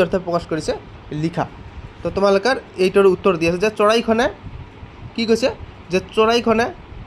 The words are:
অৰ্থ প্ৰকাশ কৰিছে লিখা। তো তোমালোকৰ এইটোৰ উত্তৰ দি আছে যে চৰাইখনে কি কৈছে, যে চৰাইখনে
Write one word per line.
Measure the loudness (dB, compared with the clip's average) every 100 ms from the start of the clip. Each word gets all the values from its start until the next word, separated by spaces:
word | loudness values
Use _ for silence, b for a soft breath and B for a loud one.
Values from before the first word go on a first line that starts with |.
অৰ্থ | 2 0
প্ৰকাশ | -2 -4 -2
কৰিছে | -4 -4 -6 -10 -20 -10 -4
লিখা। | -4 -2 -6 -8 -18 -16 -16 -10
তো | -6
তোমালোকৰ | 0 2 4 2 -2 -4 0
এইটোৰ | 2 6 4
উত্তৰ | 4 2 2
দি | 0
আছে | 0
যে | -2 2
চৰাইখনে | 2 2 2 2 0 -4 -14 -16 -18 -18 -20 -18 -10
কি | -4 0
কৈছে, | 2 0 -4 -14 -18 -4
যে | -4 -2 0
চৰাইখনে | 2 2 2 2 0 -6 -16 -16